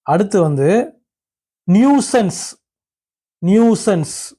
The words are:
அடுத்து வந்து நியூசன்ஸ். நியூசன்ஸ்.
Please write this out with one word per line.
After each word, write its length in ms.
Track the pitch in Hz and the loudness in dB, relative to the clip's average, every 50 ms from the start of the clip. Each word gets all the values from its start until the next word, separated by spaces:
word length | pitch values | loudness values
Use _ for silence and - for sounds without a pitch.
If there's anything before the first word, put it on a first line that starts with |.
அடுத்து 400 | _ - 147 175 196 196 - 190 | _ -2 0 0 0 0 0 0
வந்து 580 | 165 156 147 135 139 156 196 233 254 330 _ _ _ _ _ _ _ _ _ _ _ _ _ _ _ - | 0 0 0 0 0 0 0 0 -2 -4 _ _ _ _ _ _ _ _ _ _ _ _ _ _ _ 0
நியூசன்ஸ். 680 | 180 208 247 277 285 277 - - - 247 214 180 - - - - - _ _ _ _ _ _ _ _ _ _ _ _ _ _ _ _ _ 165 | 2 4 4 4 2 2 0 0 -2 0 0 -2 -6 -8 -14 -16 -18 _ _ _ _ _ _ _ _ _ _ _ _ _ _ _ _ _ -2
நியூசன்ஸ். 680 | 175 196 220 233 233 220 - - 226 196 170 151 - - - - - _ | 2 2 4 4 4 2 0 0 -2 -2 -2 -4 -6 -10 -16 -16 -18 _